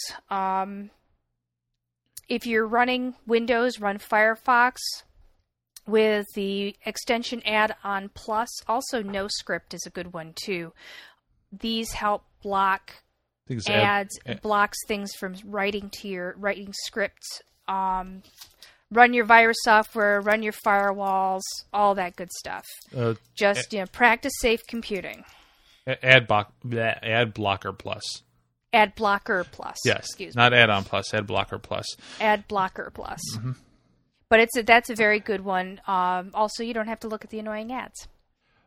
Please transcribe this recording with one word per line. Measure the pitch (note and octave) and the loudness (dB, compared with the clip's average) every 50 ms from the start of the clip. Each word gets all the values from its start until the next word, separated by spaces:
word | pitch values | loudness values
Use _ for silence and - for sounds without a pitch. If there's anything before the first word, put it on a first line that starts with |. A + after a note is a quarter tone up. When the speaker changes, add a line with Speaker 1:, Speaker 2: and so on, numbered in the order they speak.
| - - - - _ - | -12 -12 -12 -14 _ -6
Speaker 1:
Um, | G3+ G3 F#3+ F#3+ F#3+ F#3+ F#3+ G3 G3+ G3+ G3+ G#3 _ _ _ _ _ _ _ _ _ _ _ _ _ _ _ _ _ _ _ _ _ _ _ _ - - _ - | -4 -2 -2 0 0 -2 -2 -4 -8 -12 -14 -16 _ _ _ _ _ _ _ _ _ _ _ _ _ _ _ _ _ _ _ _ _ _ _ _ -20 -16 _ -6
if | A#3+ A#3 - | -6 -6 -4
you're | A#3+ A3+ A3 A3+ | 0 0 0 0
running | G#3+ A3+ A#3 B3 B3+ B3+ B3 B3+ B3+ B3 _ - | 2 2 2 2 2 0 -2 -2 -6 -8 _ -4
Windows, | A3 A#3 A#3 A#3 A#3 B3 A#3 A#3+ B3+ A#3 G#3+ | 0 0 2 2 2 2 2 2 0 -2 -2
run | G#3 G3+ G3 | -4 -4 -4
Firefox | G3+ - - A3+ G#3+ G#3+ A3 A3+ A3 - - B3 A#3+ A#3+ B3+ B3 - - - - - - _ _ _ - _ _ _ _ _ _ _ _ _ - - - | -4 -4 0 4 4 4 4 2 0 2 2 4 6 4 4 2 -2 -10 -10 -10 -10 -16 _ _ _ -20 _ _ _ _ _ _ _ _ _ -20 -16 -6
with | - G#3 A3 G#3+ G#3+ G#3+ G#3 G3+ - - | 0 2 4 4 4 2 0 -2 -4 -4
the | G#3+ G3 G3 G3 G3 G3+ G3+ - _ - | -4 -4 -2 -2 -2 -4 -6 -8 _ -10
extension | A3 G#3 - - - A#3+ A#3 A#3+ - B3+ A#3 - | -10 -8 -6 -2 -2 -2 -2 -2 -6 -8 -6 -4
Add-on | G#3+ G#3+ G#3+ G#3+ G#3+ G3+ - - G3+ G3+ G3 G3 G3+ - | 0 2 2 2 2 0 -4 -6 -4 -4 -4 -6 -8 -16
Plus. | - - - G#3+ G#3+ A#3+ A#3+ - - - | -14 -8 -4 -2 -2 -2 -4 -8 -10 -4
Also, | - A3 B3+ C4+ - - A#3 G#3 | -2 -2 -2 -2 -2 -4 -4 -4
NoScript | G3 G3 G3 G3 G#3 - - - - F3+ E3+ _ - - | -4 -4 -4 -4 -4 -6 -8 -6 -6 -6 -6 _ -10 -14
is | F3 - | -12 -12
a | E3+ | -10
good | - F#3 F3 F3+ F3+ | -10 -10 -10 -10 -10
one, | E3+ D#3+ E3 D#3+ | -12 -14 -12 -14
too. | - - A3 F#3+ E3+ E3+ E3 - _ - - - - - - _ _ _ _ _ _ _ - | -12 -8 -6 -6 -6 -6 -10 -14 _ -20 -20 -20 -20 -20 -20 _ _ _ _ _ _ _ -20
These | G3+ G3 - A3+ A3+ A3+ A3+ - | -16 -8 -6 -4 -4 -4 -4 -6
help | - - - G#3 G#3 G3 _ _ _ _ | -6 -4 -2 -2 -2 -2 _ _ _ _
block | - G3+ G3 G3 G3 F#3+ F#3+ F#3+ _ - - - _ _ _ _ _ _ _ _ _ | -8 -4 0 0 2 2 0 -2 _ -14 -20 -20 _ _ _ _ _ _ _ _ _
Speaker 2:
Things | - C3 A2+ G2+ G3+ | -8 -8 -6 -2 0
add | G#3 G#3 G#3 | 2 4 4
Speaker 1:
ads, | G3+ G3+ G3+ G3 G3 - - - | 4 2 0 -2 -4 -10 -14 -10
Speaker 2:
a- | - A#3 | -10 -10
Speaker 1:
blocks | - - G#3+ G#3 G3+ G#3 G#3 - - - | -6 -2 0 2 2 2 0 -2 -6 -6
things | - A3 G3+ G3+ G3 - | -6 -6 -6 -6 -10 -10
from | - G3+ F#3+ F#3 F#3+ A3 | -10 -10 -10 -10 -12 -14
writing | G3+ G3+ G#3 G3 G3+ G3+ G3+ G3+ G3 - - | -8 -4 -2 -2 -2 -2 -4 -8 -10 -14 -12
to | - | -10
your, | G3+ F#3+ F3+ F3+ F3+ - | -8 -8 -6 -6 -8 -8
writing | F#3 G3+ G3+ - G3 G3+ G3 G3 - - | -4 -4 -4 -4 -4 -8 -12 -12 -10 -10
scripts. | - - A3+ G3+ - _ _ - - - - - _ _ _ - | -8 -4 -2 -4 -4 _ _ -16 -14 -14 -16 -18 _ _ _ -8
Um, | - F#3+ F#3+ F#3+ F#3+ F#3 F#3 F#3 F#3 F#3+ F#3+ - - _ - - - _ _ - - _ _ _ - | -4 -4 -2 -2 -2 -2 -4 -6 -8 -14 -18 -20 -20 _ -20 -20 -20 _ _ -20 -20 _ _ _ 0
run | G#3 A#3 B3 A#3+ B3 | 6 8 8 8 6
your | A#3+ A3+ | 2 4
virus | G#3 A#3 A3+ A3+ A3+ A3+ - - | 8 8 8 8 8 4 2 4
software, | A#3+ G#3+ G#3+ G#3+ - - A#3 G#3 G#3 G#3 G3+ | 6 6 6 4 2 -2 0 2 2 2 2
run | G3+ G#3 G#3 A3+ | 2 2 0 2
your | A3 G#3+ G#3 | 0 -4 -6
firewalls, | - - A3 G3+ G3+ G3+ G3+ G3 G3+ G3 G3 F#3+ F#3+ F#3+ F#3+ F#3+ F#3+ G3 - - - - _ - | -2 0 2 4 4 4 2 0 -2 -2 0 0 0 0 0 -2 -4 -6 -8 -12 -12 -12 _ 0
all | G3+ G#3 G3+ G3 | 2 4 4 4
that | G3 F3+ F3 F#3+ | 2 -2 -6 -6
good | - F#3 F3+ | -10 -12 -12
stuff. | - - - - - F#2+ - - - - - - - | -12 -12 -10 -10 -10 -10 -12 -14 -18 -20 -18 -10 -4
Speaker 2:
Uh, | B2+ A#2+ A#2 A2+ - _ _ - | -2 -2 -2 -2 -4 _ _ -6
Speaker 1:
Just, | - G#3 G3+ G3+ E3 B2 - G#3+ | 0 0 2 2 0 -4 -6 -6
Speaker 2:
a- | |
Speaker 1:
you | G3+ | -6
know, | F#3 | -6
practice | F#3 - - B3 A#3 A3+ A#3+ - C#4 - - | -6 -2 4 4 4 4 4 -2 -6 -4 0
safe | - A#3 A3+ A3+ - | 0 0 0 0 -2
computing. | - - A#3 A3 - G#3+ F#3 E3 - - - - - - - _ _ _ _ _ _ _ _ - | -8 -10 -10 -8 -6 -6 -6 -8 -8 -14 -14 -18 -20 -20 -20 _ _ _ _ _ _ _ _ -8
Speaker 2:
a-, | C3 C3 - - | -8 -6 0 6
ad | C3 C3 C3 A#2 | 8 8 8 8
block-, | - A2 G#2 G#2 - _ _ - | 6 2 2 2 -2 _ _ -8
bleh, | B2 A#2+ A#2 A2+ A2+ - - - | -6 -2 0 0 0 -2 -2 -2
Ad | A#2 A2 A#2 A#2+ A2+ G#2 | 0 2 2 2 0 0
Blocker | - G#2 G2 G2 G2 - F#2+ F#2+ | -2 0 0 0 0 -4 -8 -10
Plus. | - - A2 G#2 G2+ - - - - _ _ _ _ _ _ _ _ _ - | -8 -8 -10 -8 -8 -8 -12 -12 -12 _ _ _ _ _ _ _ _ _ 0
Speaker 1:
Ad | - A3+ G#3+ G3 - | 4 4 4 4 2
Blocker | - A3 G3+ G3+ G3+ - - G#3+ F#3 E3+ | -2 -2 -2 -2 -2 -2 -4 -4 -4 -4
Plus. | - - - - - - - - | -6 -12 -14 -14 -14 -10 -2 0
Speaker 2:
Yes, | A#2+ G#2+ - - | 0 0 0 -4
Speaker 1:
Excuse | - - - F#3+ E3 B2 | -12 -12 -12 -12 -6 2
Speaker 2:
not | A#2+ A#2+ B2 B2 | 4 4 6 8
Speaker 1:
me. | |
Speaker 2:
Add-on | A#2+ A#2 A2 G#2 G2 G2 | 8 6 6 6 2 0
Plus, | - - G2 G2 - - | -2 -4 -4 -4 -2 -4
Ad | A2 G#2 | -4 -4
Blocker | G2+ G2+ G2 G2+ - G2 G2+ | -2 -2 -2 -2 -2 -6 -10
Plus. | - - G2+ G2 G#2+ - - - - - - - | -8 -8 -8 -8 -8 -10 -14 -16 -18 -16 -8 -2
Speaker 1:
Ad | A3 G#3+ G#3 G3+ G#3 | 2 2 2 2 0
Blocker | - G#3+ G3 F#3 F#3+ - - - - | -4 -2 -2 -2 -2 -4 -10 -14 -14
Plus. | - - - - - - F3 D3 - | -12 -14 -12 -12 -12 -12 -10 -10 -10
Speaker 2:
Mm-hmm. | A2+ A2 B2+ B2+ - _ _ _ _ _ _ _ _ _ _ _ _ _ - | -8 -8 -8 -10 -10 _ _ _ _ _ _ _ _ _ _ _ _ _ 4
Speaker 1:
But | A#3 A3 | 6 6
it's | A3+ A3+ - | 6 4 2
a, | B3+ G#3+ | 0 4
that's | A#3 A3+ A#3+ A#3+ - | 6 6 6 6 2
a | A#3 | -2
very | G#3 A3 G#3 G#3 G#3 | 2 2 2 2 2
good | G3+ - G3+ F#3+ | 0 -2 -4 -4
one. | F#3+ G3+ F#3+ F#3 F#3 F#3 G3 F#3+ - | -2 -2 -2 -2 -4 -6 -10 -12 -6
Um, | - G3 F#3 F3+ F3+ F#3 F3+ F3+ G3 - | -2 0 0 0 0 0 -2 -4 -6 -2
also, | G3+ G#3+ G#3+ - - A#3 | -2 -2 -2 -2 -6 -8
you | A#3 A#3+ | -6 -4
don't | A3+ G#3+ | -4 -4
have | A3+ A3+ - | -4 -6 -8
to | - | -8
look | A3 G#3+ G#3+ - | -10 -10 -10 -12
at | - | -12
the | - | -12
annoying | G#3+ G#3+ G#3+ G#3+ G#3+ A3 A3+ | -10 -8 -8 -8 -8 -8 -8
ads. | B3+ B3+ - - - - - - _ _ _ _ _ _ _ _ _ _ _ | -8 -10 -10 -12 -14 -18 -20 -20 _ _ _ _ _ _ _ _ _ _ _